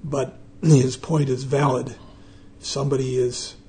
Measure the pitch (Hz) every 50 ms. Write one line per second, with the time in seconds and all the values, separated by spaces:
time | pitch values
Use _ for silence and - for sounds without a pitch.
0 | - 147 147 165 165 - - - - - - - - 160 156 131 127 127 - -
1 | - - 165 151 143 135 127 123 135 131 143 139 147 123 127 123 127 127 - -
2 | - - - - - - - - - - - - - - - 139 143 143 139 131
3 | 131 127 127 127 123 123 120 - - - - - -